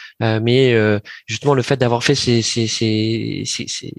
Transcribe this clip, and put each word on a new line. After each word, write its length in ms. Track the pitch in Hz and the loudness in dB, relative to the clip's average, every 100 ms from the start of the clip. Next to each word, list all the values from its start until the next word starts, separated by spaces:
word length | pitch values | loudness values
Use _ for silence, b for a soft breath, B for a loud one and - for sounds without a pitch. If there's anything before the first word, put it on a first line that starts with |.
| B B | B B
euh, 200 | 113 110 | -2 0
mais, 300 | 113 123 131 | 2 4 4
euh, 260 | 117 107 104 - B B | 4 4 2 -4 B B
justement, 280 | 113 143 | -4 0
le 80 | 139 | 0
fait 160 | 117 139 | 2 0
d'avoir 260 | 123 117 | 2 2
fait 120 | - 143 | 2 0
ces, 260 | - 117 | 2 2
ces, 260 | 110 - 113 | 0 -2 -2
ces, 760 | - 110 110 110 113 113 - 131 | -2 0 0 0 -2 -4 -6 -6
ces, 200 | - - | -8 -8
ces, 240 | - - | -10 -12